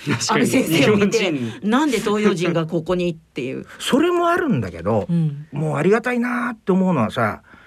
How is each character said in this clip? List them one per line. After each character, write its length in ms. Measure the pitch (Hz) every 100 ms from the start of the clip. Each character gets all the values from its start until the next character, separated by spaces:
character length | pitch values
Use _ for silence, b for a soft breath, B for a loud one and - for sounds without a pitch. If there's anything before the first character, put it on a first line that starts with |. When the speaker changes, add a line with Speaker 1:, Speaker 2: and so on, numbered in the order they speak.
| 147
Speaker 1:
確 180 | 123 -
か 120 | 226
に。 60 | 247
Speaker 2:
安 80 |
倍 100 | 254
先 200 | 160 160 240
生 60 |
を 60 | 208
見 120 | 202
て、 80 | 220
Speaker 1:
日 80 | 190
本 340 | 143 117 -
人。 100 | 196
Speaker 2:
「な 160 | 247 311
ん 60 |
で 80 | 214
東 240 | 214 214
洋 100 | 208
人 200 | 165 180
が 120 | 165 160
こ 160 | 170
こ 140 | 160 185
に？」 140 | 175
っ 40 | 160
て 280 | _ -
い 160 | 127 131
う。 60 | - -
Speaker 3:
そ 200 | - 277
れ 120 | 349
も 180 | 349 339
あ 80 | 359
る 100 | 330
ん 120 | 143
だ 100 | 95
け 100 | 85
ど、 260 | 90 113 -
Speaker 2:
う 40 |
ん。 320 | 170 156 143 151
Speaker 3:
も 240 | 147 156 143
う 20 |
あ 60 |
り 80 | 175
が 100 | 226
た 120 | 247
い 60 | 247
な 340 | 247 240 240 233
っ 20 |
て 140 | -
思 180 | 185 185
う 40 |
の 80 | 151
は 100 | 104
さ、 320 | 127 107 - - B